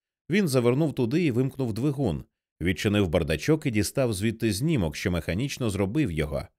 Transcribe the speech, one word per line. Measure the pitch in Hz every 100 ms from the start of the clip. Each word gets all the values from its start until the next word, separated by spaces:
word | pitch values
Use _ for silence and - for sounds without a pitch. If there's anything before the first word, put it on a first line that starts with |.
| _ _ -
Він | 196 175
завернув | 131 120 131 160
туди | 160 117 156
і | 160
вимкнув | 113 135 - 120
двигун, | 104 147 135 120 69 - _ _ -
відчинив | 85 92 107 104 92
бардачок | 85 73 78 - 156 143
і |
дістав | 107 98 139 123
звідти | 92 113 110 113
знімок, | 98 156 143 80 -
що | 95
механічно | 87 - 87 135 - 117
зробив | 95 95 147 113
його. | 78 71 69 -